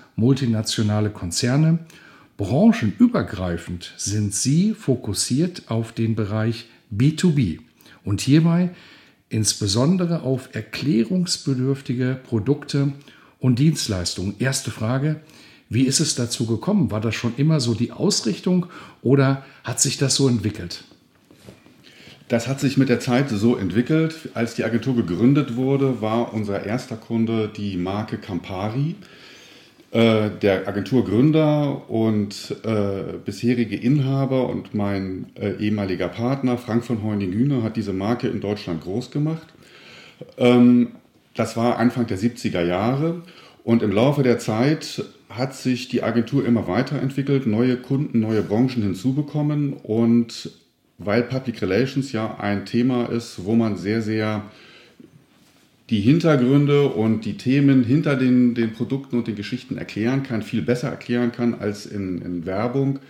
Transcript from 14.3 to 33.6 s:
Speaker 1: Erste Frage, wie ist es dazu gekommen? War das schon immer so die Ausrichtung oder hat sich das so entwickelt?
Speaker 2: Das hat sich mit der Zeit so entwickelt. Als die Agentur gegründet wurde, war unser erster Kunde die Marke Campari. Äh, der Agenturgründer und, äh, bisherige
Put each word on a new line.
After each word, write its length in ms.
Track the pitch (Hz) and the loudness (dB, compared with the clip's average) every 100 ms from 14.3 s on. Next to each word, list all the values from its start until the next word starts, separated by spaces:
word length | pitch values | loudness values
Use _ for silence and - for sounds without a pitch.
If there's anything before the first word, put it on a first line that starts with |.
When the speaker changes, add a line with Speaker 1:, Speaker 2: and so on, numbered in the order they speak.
| - | -2
Speaker 1:
Erste 320 | 131 139 113 | -2 -2 -6
Frage, 500 | - 110 135 151 156 - - - - - | -6 -2 -2 -2 -4 -8 -20 -20 -20 -4
wie 140 | 110 | 0
ist 180 | 127 - | 2 2
es 140 | 151 - | -2 -2
dazu 300 | 117 - 113 | -4 -2 -2
gekommen? 460 | 113 - 208 120 | -2 0 0 2
War 80 | 107 | 0
das 160 | 113 - | -2 -2
schon 200 | 120 120 | -4 0
immer 240 | 151 156 | 2 2
so 120 | 120 | 0
die 200 | 110 120 | -2 -2
Ausrichtung 720 | - 185 - 220 180 190 180 175 - - - | -2 0 0 -2 -2 0 0 0 -10 -20 -4
oder 440 | 117 139 135 135 - - | 2 4 4 0 -6 -14
hat 160 | 123 120 | -8 -2
sich 180 | - - | -2 0
das 180 | 135 - | 0 2
so 120 | 135 | 2
entwickelt? 560 | 120 104 - 85 - - - _ _ _ _ - - _ _ - - - - - | 2 -2 -6 -10 -12 -18 -20 _ _ _ _ -20 -20 _ _ -20 -20 -20 -16 -2
Speaker 2:
Das 220 | 117 131 | -2 0
hat 100 | 139 | 0
sich 160 | 135 - | 0 2
mit 140 | 127 | 4
der 100 | 117 | 2
Zeit 300 | - 123 135 | 2 0 2
so 260 | 104 117 120 | 2 2 2
entwickelt. 760 | 95 101 123 160 160 - - | 0 0 2 2 0 -4 -10
Als 220 | 110 117 - | -4 -4 -2
die 100 | 110 | -2
Agentur 320 | 113 131 117 | 0 0 0
gegründet 580 | 90 87 120 143 139 117 | 0 4 4 4 2 -2
wurde, 460 | 131 139 135 110 | 0 2 0 0
war 320 | 107 113 120 | 0 0 0
unser 320 | 107 101 98 98 | -4 -4 -4 -4
erster 320 | 127 - 113 | -6 -6 -12
Kunde 520 | - 117 113 113 107 101 | -4 -2 0 0 -4 -4
die 220 | 101 90 | -6 -4
Marke 400 | 90 101 107 107 | -4 -4 -6 -8
Campari. 800 | - 87 - 92 107 123 151 202 - - - - - - - _ - | -6 -8 -6 -6 -4 -2 -4 -6 -14 -20 -20 -20 -20 -20 -20 _ -4
Äh, 380 | 117 117 110 107 90 | 2 4 4 0 0
der 240 | 101 95 104 | 2 2 0
Agenturgründer 1200 | 101 98 127 90 107 151 156 151 151 143 139 - | -4 0 0 2 4 4 4 4 2 0 -4 -4
und, 680 | 113 110 107 101 - - 104 | 0 2 2 -2 -6 -10 -8
äh, 540 | 110 107 101 95 87 90 - | -2 0 0 -2 -6 -10 -10
bisherige 500 | 104 117 120 | -4 0 0